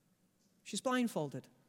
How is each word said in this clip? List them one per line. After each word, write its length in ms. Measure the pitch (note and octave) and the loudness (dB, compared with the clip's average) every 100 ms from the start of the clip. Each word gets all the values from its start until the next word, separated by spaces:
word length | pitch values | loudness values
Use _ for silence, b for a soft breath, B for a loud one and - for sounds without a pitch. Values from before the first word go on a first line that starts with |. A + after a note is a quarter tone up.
| _ _ _ _ _ _ | _ _ _ _ _ _
She's 180 | - G3+ | -10 -4
blindfolded. 680 | C4 B3+ A#3+ F3 D3 E3 - - | 2 2 2 0 -2 -4 -10 -18